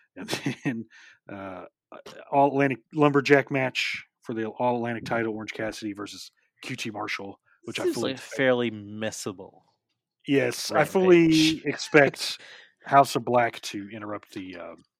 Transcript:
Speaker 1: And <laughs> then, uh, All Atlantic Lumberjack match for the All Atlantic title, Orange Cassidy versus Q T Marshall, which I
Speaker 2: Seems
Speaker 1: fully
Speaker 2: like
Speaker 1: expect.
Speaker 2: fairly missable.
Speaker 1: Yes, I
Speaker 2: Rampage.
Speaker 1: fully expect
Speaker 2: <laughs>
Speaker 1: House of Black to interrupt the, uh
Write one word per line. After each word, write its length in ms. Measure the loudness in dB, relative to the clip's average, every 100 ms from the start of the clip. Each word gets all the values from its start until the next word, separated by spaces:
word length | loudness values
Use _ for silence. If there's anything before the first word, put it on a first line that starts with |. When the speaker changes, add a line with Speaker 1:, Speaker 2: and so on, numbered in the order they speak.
| _ -16
Speaker 1:
And 140 | -10
<laughs> 340 | -6 -6 -6
then, 220 | -4 -6 -8 -18 -20 _ -16
uh, 340 | -14 -12 -14 -16 _ _ -20 -20 -20 -2
All 160 | 4 4
Atlantic 300 | 4 0 -2 _
Lumberjack 560 | 2 4 4 6 4 4
match 560 | -2 -2 -4 -6 -8 -14 _
for 120 | -8
the 120 | -6 -6
All 280 | -2 0 0
Atlantic 300 | -2 -6 -4
title, 280 | -2 -2
Orange 200 | -4 -8
Cassidy 400 | -8 -8 -6 -8
versus 380 | -8 -12 -14 -18 _ _ _
Q 140 | -12 -10
T 160 | -8
Marshall, 480 | -8 -8 -8 -10 -16 _ _
which 160 | -10 -4
I 40 | -2
Speaker 2:
Seems 100 | -2
Speaker 1:
fully 160 | -4
Speaker 2:
like 60 | -6
Speaker 1:
expect. 180 | -8 0
Speaker 2:
fairly 340 | 2 2 0
missable. 880 | -4 -10 -8 -6 -6 -10 -10 -14 _ _ _ _ _ _ _ 0
Speaker 1:
Yes, 420 | 2 2 -4 -2
I 60 | 0
Speaker 2:
Rampage. 120 | 2
Speaker 1:
fully 680 | 4 6 8 8 6 4 0 -4
expect 720 | -6 4 6 6 2 -8 -8 -16 -20
Speaker 2:
<laughs> 240 | -20 _ 4
Speaker 1:
House 300 | 6 6 2
of 100 | 0
Black 340 | 2 2 -2
to 280 | -12 -10 -12
interrupt 420 | -12 -10 -12 -12
the, 240 | -14 -12 -14
uh 180 | -14 -18 _